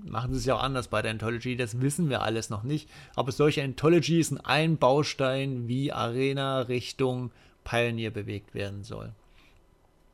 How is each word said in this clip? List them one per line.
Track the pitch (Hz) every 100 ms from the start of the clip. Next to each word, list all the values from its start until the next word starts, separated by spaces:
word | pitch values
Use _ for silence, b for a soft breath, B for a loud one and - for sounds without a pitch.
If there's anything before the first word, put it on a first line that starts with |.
machen | 202 110 123
sie | 131
es | 117
ja | 123
auch |
anders | 131 135 117
bei | 107
der | 110
Anthology, | 110 107 120 127 123
das | 120 120
wissen | 135 147 165
wir | 117
alles | 104 113 -
noch | 107
nicht. | 117 151 - B B -
Aber | 123
solche | 117 151 151
Anthologies | 139 123 151 175 131 165 147
sind | 139 -
ein | 139 160 156
Baustein, | 127 143 147 - 131 135 139 127 117
wie | 127 139
Arena | - 117 120 135 139 135 135
Richtung | 120 123 - - 131 127 123 b b _
Pioneer | - 117 120 117 110
bewegt | 104 104 104 -
werden | 110 101 98
soll. | 107 107 110 107 b b b b _ _ _ _ _